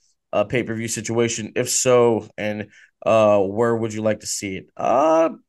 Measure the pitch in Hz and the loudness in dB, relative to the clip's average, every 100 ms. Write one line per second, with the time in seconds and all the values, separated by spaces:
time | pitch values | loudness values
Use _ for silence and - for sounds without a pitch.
0 | _ _ - 101 104 127 113 113 113 117 | _ _ -6 -4 -2 -2 -4 -6 -6 -8
1 | 110 117 117 110 107 - 123 - 127 123 | -4 -2 -2 -2 -6 -6 -4 -2 2 4
2 | 120 107 - - 104 104 104 - _ _ | 4 2 -4 -8 -6 -6 -10 -16 _ _
3 | - 110 104 104 95 104 117 113 113 110 | 2 4 6 4 2 0 0 0 -4 -4
4 | 107 107 - - 98 95 - - - 254 | -2 -4 -6 -8 -8 -10 -14 -4 0 2
5 | 311 330 320 - | 4 4 2 -2